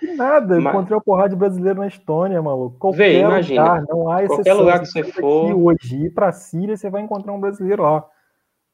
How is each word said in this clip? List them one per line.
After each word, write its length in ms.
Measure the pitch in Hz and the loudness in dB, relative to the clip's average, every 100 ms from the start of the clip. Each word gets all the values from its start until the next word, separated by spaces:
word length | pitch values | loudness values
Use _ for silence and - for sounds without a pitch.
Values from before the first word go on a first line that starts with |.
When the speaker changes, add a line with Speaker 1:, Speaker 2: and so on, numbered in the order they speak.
Speaker 1:
Que 120 | 320 | -8
nada, 400 | 320 254 302 208 175 | -4 0 2 2 0
eu 40 | |
Speaker 2:
Mas 140 | 143 | 2
Speaker 1:
encontrei 220 | 196 185 214 | -2 -2 -2
uma 60 | |
porrada 260 | 208 185 196 | 0 2 0
de 60 | 185 | 0
brasileiro 440 | 202 180 185 190 | -2 0 -2 -2
na 60 | 202 | -6
Estônia, 540 | - - 156 190 180 | -10 -6 -2 -2 -2
maluco. 480 | 156 135 127 123 196 | -4 -4 -6 -4 -2
Speaker 2:
Vê, 200 | 170 202 | 2 4
Speaker 1:
Qualquer 120 | - - | 4 4
Speaker 2:
imagina. 360 | 185 175 156 | 2 0 2
Speaker 1:
lugar, 220 | 160 170 147 | 4 2 -2
não 200 | 165 165 | -4 -2
há 140 | 175 196 | -2 0
Speaker 2:
Qualquer 140 | - | 0
Speaker 1:
exceção. 140 | 185 202 | 2 4
Speaker 2:
lugar 240 | 175 175 | 4 4
que 60 | 170 | 0
Speaker 1:
Você 160 | 165 | -6
Speaker 2:
você 100 | 151 | -6
Speaker 1:
sai 100 | - | -4
Speaker 2:
for. 240 | 143 151 196 | 0 2 2
Speaker 1:
daqui 80 | |
hoje 420 | 196 170 165 123 131 | 2 2 2 -2 -6
e 100 | 170 | -6
ir 40 | |
pra 220 | 190 196 | -2 -2
Síria, 440 | 180 - 165 202 208 | -2 -10 -8 -6 -6
você 140 | 202 | -8
vai 120 | 196 | -8
encontrar 300 | 214 202 202 | -8 -10 -10
um 80 | 202 | -8
brasileiro 420 | 196 202 185 202 | -8 -6 -4 0
lá. 220 | 151 156 - _ _ _ _ _ _ | 0 0 -4 _ _ _ _ _ _